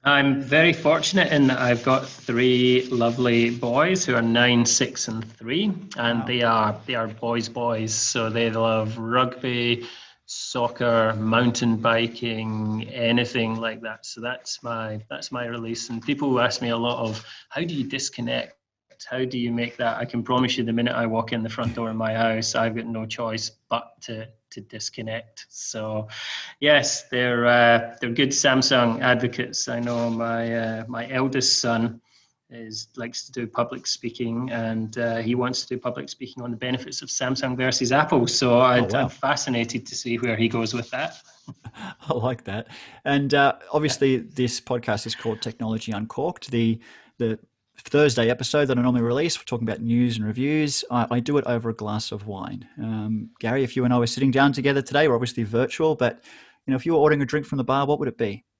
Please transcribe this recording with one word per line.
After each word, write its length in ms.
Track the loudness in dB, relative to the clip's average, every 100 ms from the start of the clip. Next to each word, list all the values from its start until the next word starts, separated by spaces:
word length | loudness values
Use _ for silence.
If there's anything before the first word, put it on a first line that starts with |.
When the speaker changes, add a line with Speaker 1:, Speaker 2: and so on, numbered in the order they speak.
| 6
Speaker 1:
I'm 360 | 4 4 2
very 320 | 2 4 6
fortunate 580 | 4 2 2 2 2 2
in 160 | 4 4
that 120 | 4
I've 220 | 2 2
got 220 | 2 0 0
three 760 | -12 -4 2 4 6 6 4 2
lovely 580 | 0 0 2 2 4 2
boys 560 | 0 -2 2 2 2 2
who 100 | 0
are 60 |
nine, 440 | 2 4 6 6 4
six, 420 | 2 0 -2 -6
and 160 | -6 -10 -12
three, 340 | -6 -2 -2 -4 -8 -4
and 220 | -2 0
Speaker 2:
Wow. 60 | -2
Speaker 1:
they 160 | 0
are, 380 | 2 4 2 -2 -4
they 100 | -4
are 120 | -4
boys' 400 | -4 -2 -2 -4
boys. 460 | -4 -2 -2 -2 -2
So 340 | -2 -2 -2
they 220 | 0 0
love 460 | 2 2 2 -2 -4
rugby, 920 | 0 2 2 -2 -4 -2 0 -2 -4 -16 -20 _ _
soccer, 880 | -12 -8 -2 -2 0 2 4 2 0
mountain 600 | 2 4 4 2 0 2
biking, 1120 | 2 2 0 -4 -6 -4 -4 -4 -2 -4 -6
anything 680 | -2 2 2 2 -2 -2 -2
like 180 | -4 -6
that. 240 | -10 -12 -14
So 140 | -10
that's 420 | -8 -8 -10 -10
my, 400 | -8 -6 -6 -8 -10
that's 220 | -12 -8
my 140 | -6 -6
release. 440 | -6 -6 -8 -8
And 120 | -8 -4
people 320 | -2 2 2
ask 200 | 2 0
me 80 | -2
a 80 | 0
lot 220 | 0 -2 -4
of, 160 | -6 -10 -20 -10
"How 120 | -6
do 120 | -4
you 120 | -4 -4
disconnect?" 720 | -4 -6 -6 -4 -4 -6 _ _ _ _ _ -10
How 200 | -4 -4
do 120 | -2
you 120 | -2
make 260 | -2 -4 -2
that? 200 | -2 -2
I 80 | -4
can 180 | -4
promise 340 | 0 2 2 0
you 60 |
the 100 | 0
minute 220 | 0 0 0
I 100 | 0
walk 280 | 0 -2
in 100 | -4
the 60 | -4
front 240 | -4 -4 -4
door 140 | -4
of 60 | -2
my 180 | -2
house, 420 | 2 2 2 -2 0
I've 200 | 0 -2
got 100 | -6
no 200 | -6 -6
choice 460 | -6 -6 -4 -8 _ _
but 300 | -4 -4 _
to, 260 | -12 -12 -12 _ _
to 100 | -20
disconnect. 840 | -16 -12 -10 -10 -8 -8 -10 -20 -20
So, 580 | -14 -10 -8 -6 -6 -6 -10 -10 -10 -12 0
yes, 440 | 6 6 6 -4 -4
they're, 360 | 0 2 4 6
uh, 500 | 8 8 8 4 -6
they're 120 | -4
good 180 | 2 2
Samsung 720 | 4 4 4 6 4 4 2
advocates. 680 | 2 2 2 -2 -6 -6 -4
I 120 | -4
know 300 | -2 -2 -2
my, 440 | -2 -2 -2 -2 -2
uh, 300 | -2 -6 -8
my 220 | -8 -4
eldest 480 | -2 0 0 2 2
son 380 | 2 2 0 -4 _ _ _ _ _
is, 380 | -18 -14 -14 -14 -12
likes 300 | -10 -10 -12
to 60 |
do 160 | -8 -6
public 400 | -2 -4 -4 -8
speaking, 640 | -6 -8 -6 -4 -4 -4
and, 460 | -4 -2 -4 -4 -4
uh, 200 | -2 -2
he 160 | -2 0
wants 260 | 0 -2 -6
to 20 | -6
do 40 |
public 280 | -6 -8 -10
speaking 340 | -12 -14 -12
on 80 | -10
the 60 | -6
benefits 440 | -4 -4 -6 -12
of 80 | -8
Samsung 480 | -4 -2 -2 -2 0
versus 340 | 0 0 2
Apple. 360 | 2 4 2 2
So 320 | 2 4 6
I, 200 | 6 6
Speaker 2:
Oh, 40 |
wow. 180 | 4 0
Speaker 1:
I'm 60 | 0
fascinated 760 | -2 0 0 0 -2 -2 -4 -6
to 80 | -8
see 220 | -4 -2
where 180 | -2 2
he 120 | 2
goes 260 | 2 -2
with 160 | -4 -6
that. 260 | -6 -8 -10 _ _ -20
Speaker 2:
<laughs> 280 | -18 -18 -16 -16 -16 -6
I 40 |
like 300 | -2 -2 -4 -6
that. 220 | -8 -10 -18 -20 -8 0
And, 280 | 2 4
uh, 200 | 6 6 4 -2
obviously, 460 | 0 0 2 2 2
Speaker 1:
Yeah. 40 | -2
Speaker 2:
this 280 | -2 -2 -2
podcast 440 | -4 -4 0 -2 -2
is 80 | -6
called 260 | -6 -4
Technology 500 | -8 -8 -4 -4 -4
Uncorked. 600 | -6 -6 -4 -4 -6 -4
The, 280 | 2 2 0 -6 -20 _ _
the 220 | -4 -4 _ _ _ -20
Thursday 500 | 0 4 4 4 2
episode 360 | 0 0 0 2
that 100 | 2
I 40 |
normally 180 | 2 2
release, 340 | 2 0 0 -4
we're 40 | -6
talking 220 | -4 -4
about 140 | -4
news 340 | 0 2 2 0
and 80 | -4
reviews. 600 | -2 0 0 0 -2 -2
I, 160 | -2 0
I 100 | -2
do 180 | 2 0
it 60 | 2
over 220 | -2 -2
a 40 |
glass 380 | -6 -4 -6 -6
of 160 | -10 -10
wine. 400 | -10 -10 -12 -14 -10
Um, 520 | -6 -6 -4 -4 -6 _
Gary, 240 | -2 0
if 120 | 0 0
you 80 |
and 80 | 2
I 40 | 2
were 100 | 0
sitting 220 | 0 2
down 240 | 4 4
together 280 | 4 2 0
today, 240 | 0 2 4
we're 80 | 4
obviously 280 | 0 -4
virtual, 520 | -2 0 0 2 0 2
but, 280 | 0 0 -20 -20 -20 _ -4
you 40 |
know, 40 | -2
if 100 | 2
you 80 |
were 60 | 4
ordering 220 | 6 4
a 20 | 2
drink 220 | -2 -2
from 100 | -4
the 60 |
bar, 240 | 0 0 2
what 100 | 0
would 80 | -2
it 100 | -2
be? 280 | -4 -4 _ _